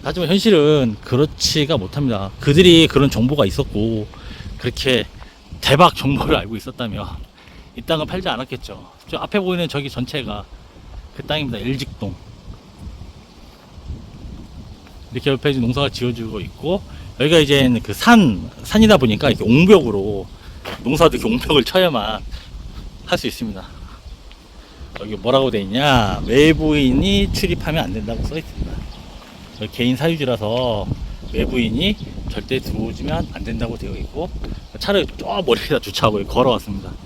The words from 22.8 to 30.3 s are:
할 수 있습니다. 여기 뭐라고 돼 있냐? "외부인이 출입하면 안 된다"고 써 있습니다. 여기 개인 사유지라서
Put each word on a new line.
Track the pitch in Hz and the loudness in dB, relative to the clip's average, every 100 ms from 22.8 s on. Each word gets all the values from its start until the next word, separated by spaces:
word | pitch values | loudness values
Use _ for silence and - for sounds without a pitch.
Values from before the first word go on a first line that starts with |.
| - - - | -16 -16 -6
할 | 175 | -4
수 | 120 | -4
있습니다. | - 113 92 90 - - - - - - - - - - - - - | -6 -8 -10 -14 -18 -18 -18 -18 -18 -20 -20 -20 -20 -20 -20 -16 -14
여기 | 104 104 | -10 -4
뭐라고 | 107 135 131 | 2 4 4
돼 | 110 | 0
있냐? | 98 113 147 127 104 92 92 | -2 0 4 4 2 -2 2
"외부인이 | 123 156 156 156 147 135 131 185 202 196 | 6 6 4 2 2 4 2 2 2 2
출입하면 | - 185 165 - 156 | 0 -2 -2 -2 -2
안 | 107 | -2
된다"고 | 107 104 113 | -4 -6 -6
써 | - 156 | -6 -6
있습니다. | - - - - - - - - - - - - | -10 -10 -8 -8 -12 -16 -18 -20 -20 -20 -20 -12
여기 | 107 | -10
개인 | - 123 127 | -2 0 2
사유지라서 | 160 165 135 | 0 0 -2